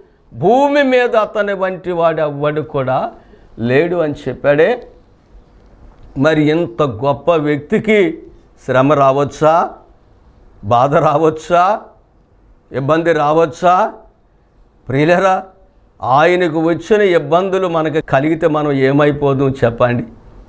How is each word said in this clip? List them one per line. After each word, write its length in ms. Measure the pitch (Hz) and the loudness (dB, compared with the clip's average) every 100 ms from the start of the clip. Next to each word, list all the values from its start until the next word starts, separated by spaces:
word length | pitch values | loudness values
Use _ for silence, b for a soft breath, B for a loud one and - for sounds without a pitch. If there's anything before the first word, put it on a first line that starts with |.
| b b _ | b b _
భూమి 500 | 120 180 254 285 285 | -4 0 2 2 2
మీద 340 | 269 254 240 220 | 2 2 2 0
అతని 360 | 208 214 202 | -2 -4 -4
వంటి 400 | 190 185 185 180 | -2 -4 -6 -6
వాడు 280 | 175 165 160 | -2 0 0
ఎవ్వడు 400 | 151 143 147 151 | -4 -2 -4 -4
కూడా 520 | 139 143 127 135 226 - b b b - | -4 -4 -2 -2 -4 -10 b b b -8
లేడు" 380 | 117 135 170 175 | 0 0 0 -2
అని 180 | 156 143 131 | -4 -4 -10
చెప్పాడే. 600 | 120 139 147 180 247 - - _ _ _ - _ - - - - - - 139 | -4 0 2 2 0 -8 -20 _ _ _ -20 _ -20 -20 -20 -20 -20 -16 -2
మరి 320 | 151 156 151 | 0 2 2
ఇంత 320 | 160 170 - | 0 -4 -2
గొప్ప 480 | 147 104 139 135 - | -4 -2 -4 -2 0
వ్యక్తికి 920 | 165 147 147 - 220 214 214 170 - - - _ _ | 0 0 -4 -2 -2 2 2 0 -4 -16 -20 _ _
శ్రమ 280 | - 127 139 | -2 0 2
రావచ్చా? 760 | 147 135 135 143 - 156 165 - - - - _ _ _ _ - - | 2 2 2 -2 0 2 2 0 -8 -20 -20 _ _ _ _ -20 -14
బాధ 300 | 101 120 139 | -2 2 2
రావచ్చా? 840 | 165 151 147 160 156 - 175 180 220 - _ _ _ _ _ _ _ _ | 2 0 2 0 -2 -2 0 2 -2 -8 _ _ _ _ _ _ _ _
ఇబ్బంది 400 | 117 139 160 170 | -8 -2 0 0
రావచ్చా? 800 | 156 147 160 160 - 180 185 220 - - _ _ _ _ _ _ _ - | 0 2 2 0 0 2 2 0 -6 -20 _ _ _ _ _ _ _ -6
ప్రియులరా, 560 | 135 151 175 190 190 - _ _ _ _ - | 0 2 2 2 0 -4 _ _ _ _ -10
ఆయనకు 580 | 110 135 165 180 175 156 | 0 4 4 2 0 -2
వచ్చిన 400 | 165 160 - 214 | -2 -4 0 0
ఇబ్బందులు 680 | 202 170 143 170 190 185 185 | 2 0 2 0 0 -2 -2
మనకు 320 | 165 156 151 | -2 -2 -4
కలిగితే 480 | - 135 151 160 165 | 0 0 0 0 0
మనం 240 | 151 147 | 0 -2
ఏమైపోదు 760 | 135 135 139 147 143 143 135 135 | 0 2 2 2 0 -2 0 -2
చెప్పండి? 560 | 131 117 113 123 120 - - - - | 0 -2 0 0 0 -6 -14 -20 -20